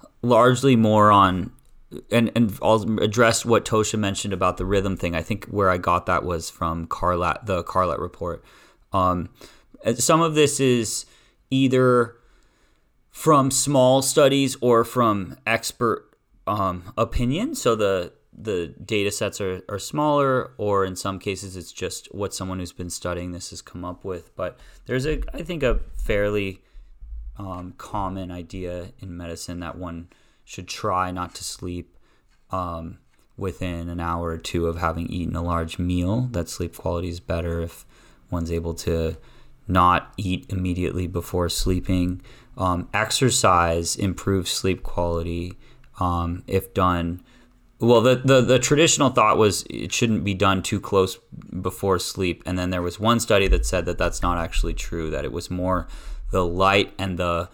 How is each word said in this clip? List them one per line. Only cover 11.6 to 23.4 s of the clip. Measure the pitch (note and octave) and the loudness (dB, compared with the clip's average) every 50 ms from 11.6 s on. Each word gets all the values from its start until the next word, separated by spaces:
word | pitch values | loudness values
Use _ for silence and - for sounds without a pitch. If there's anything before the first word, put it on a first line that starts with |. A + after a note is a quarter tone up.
| C3+ B2+ B2+ B2+ B2+ B2+ B2 B2 A#2 A#2 - _ _ _ _ _ _ _ _ _ _ _ _ _ _ _ _ _ _ _ | 2 4 4 4 6 6 6 4 2 0 -4 _ _ _ _ _ _ _ _ _ _ _ _ _ _ _ _ _ _ _
from | _ - - D#3 D#3 C#3 C3 C3+ | _ -2 2 4 6 6 4 4
small | C3+ - - C#3 D3 C3 B2+ B2+ C3 C3+ | 0 0 0 2 4 6 6 6 6 4
studies | C3 - - D3+ C#3+ C#3 C#3 C#3 C#3 B2+ C3 - | 2 2 4 6 6 6 6 4 2 0 -2 0
or | B2 B2 A#2 A2+ A#2+ | 2 4 6 6 4
from | - - B2+ A#2+ A2 G#2 G2+ F#2 F2 - - _ | 2 2 2 2 4 2 0 -4 -8 -12 -8 _
expert, | A2 A2+ A2+ - - - - B2 A2+ F#2+ - - _ _ _ _ _ _ _ _ - | -2 -2 -2 -2 -6 -6 -2 -2 -2 -2 -2 -6 _ _ _ _ _ _ _ _ -4
um, | G#2 G#2 G2 F#2 F2+ F2 E2+ - - - | -2 -2 -2 -2 -2 -6 -10 -8 -4 -2
opinion. | A#2 - - - A#2+ B2 C#3 F#3 A#3+ D#4+ D4 | -2 0 0 0 0 0 0 -2 -4 -4 -6
So | - - B2 A2+ | -2 0 0 2
the, | G#2+ G#2 G2 G2 F2+ F2 - - _ _ _ - | 2 2 0 0 0 -2 -6 -12 _ _ _ -20
the | - G#2+ A2 G2 F2 E2+ C#2 B1+ - G2 | -12 -8 -4 -4 -4 -4 -6 -10 -14 -8
data | - A2+ G#2 G2 G2+ | -4 -2 0 0 0
sets | - - A2 G2 - - | -2 -2 -4 -4 -4 -4
are, | G2+ F#2 F#2 F2+ - - | -4 -4 -6 -6 -8 -10
are | G2+ - | -10 -10
smaller, | - - - D3 D3+ D3+ D3 C#3+ C#3 C3+ C3 B2+ - - - - | -8 -6 -4 -2 0 2 2 2 2 2 0 0 -2 -6 -8 -4
or | G#2 G#2 G2+ G2 F#2+ | -2 0 2 2 0
in | F#2+ F#2 | 0 -4
some | - - G2 F#2+ F2 | -6 -6 -6 -6 -4
cases | - G#2 F#2+ F2+ G2+ F#2+ F#2 | -6 -6 -6 -6 -10 -12 -12
it's | F#2 E2+ - | -14 -14 -14
just | - - F#2 F2+ - - - - - | -10 -8 -8 -8 -8 -10 -14 -14 -8
what | G2 G2+ F#2 - | -8 -6 -6 -6
someone | - F#2+ F#2 F#2 F#2 | -8 -8 -6 -6 -8
who's | F2 E2+ - | -8 -10 -10
been | - F2+ F2 | -10 -10 -10
studying | - - - F2+ F2 F2 F2+ F2+ F2 | -10 -8 -6 -6 -6 -6 -6 -8 -10
this | F2 | -10